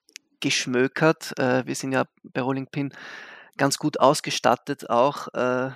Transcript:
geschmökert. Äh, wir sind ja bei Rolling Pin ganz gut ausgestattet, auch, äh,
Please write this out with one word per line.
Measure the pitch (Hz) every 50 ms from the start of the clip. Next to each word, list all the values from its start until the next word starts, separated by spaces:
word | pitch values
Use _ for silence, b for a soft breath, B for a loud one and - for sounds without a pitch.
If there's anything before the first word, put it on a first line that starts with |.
| _ _ - - _ _ _ -
geschmökert. | - 135 - - - 131 123 123 127 135 - - 160 160 160 - - - - -
Äh, | 131 127 123 131 120
wir | 127 135
sind | - - 135
ja | 131 127 131 - _ _
bei | - - - 135
Rolling | 123 131 135 135 131 -
Pin | - 147 143 135 B B B B B B B B B B B B B
ganz | - 139 139 - -
gut | - 151 - -
ausgestattet, | - 135 151 - - 139 - - - 123 120 - - - 127 - - -
auch, | 113 117 127 147 - - - - -
äh, | 120 123 127 127 127 127 135 131